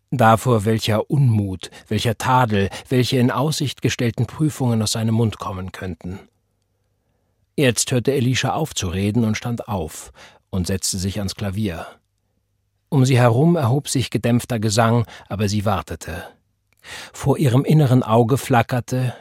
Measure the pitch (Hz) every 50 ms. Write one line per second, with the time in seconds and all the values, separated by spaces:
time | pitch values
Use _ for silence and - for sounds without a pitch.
0 | _ - - 123 117 113 113 110 - 131 120 110 98 113 113 110 - - 104 110
1 | - - 165 139 139 123 110 104 101 98 95 87 - - - - - - 107 104
2 | - 120 107 - - 131 127 127 127 113 107 98 98 92 - - - - 135 127
3 | 123 - 131 127 120 127 98 117 135 156 147 - 151 120 - - - 120 - -
4 | 131 117 - - 120 - - - 160 151 - - 135 120 117 110 107 104 - 117
5 | 110 113 113 113 117 107 - - - - 101 92 92 92 - - - 92 85 -
6 | - 87 95 101 - _ _ _ _ _ _ _ _ _ _ _ _ _ _ _
7 | _ _ _ _ _ _ _ _ _ _ - - 147 127 110 - - - 135 123
8 | 110 - 131 147 117 127 127 - - 123 87 101 160 - - - 104 87 85 95
9 | 98 104 104 123 113 110 107 - - 123 120 113 - - 104 92 78 78 - -
10 | - - - - - - _ _ _ - - 95 87 - 98 92 - - - 95
11 | 90 98 92 107 98 95 - - 107 98 92 107 110 98 82 80 - - - _
12 | _ _ _ _ _ _ _ _ _ _ _ _ _ _ _ _ _ - - 139
13 | 127 131 135 120 123 120 113 123 151 170 175 165 131 110 131 147 - - - 135
14 | 113 - - 117 - 120 120 120 - - 123 110 104 113 101 120 113 113 117 120
15 | 113 - - - - - - 95 107 98 104 107 98 110 98 85 - - 87 -
16 | - - 80 85 - - - _ _ _ _ _ _ _ _ _ _ - - -
17 | - - - - - 139 135 - 165 123 107 135 143 - 165 156 151 117 127 127
18 | - - 110 117 120 110 135 123 - - 135 117 117 - 131 123 - - 127 127
19 | 127 123 - -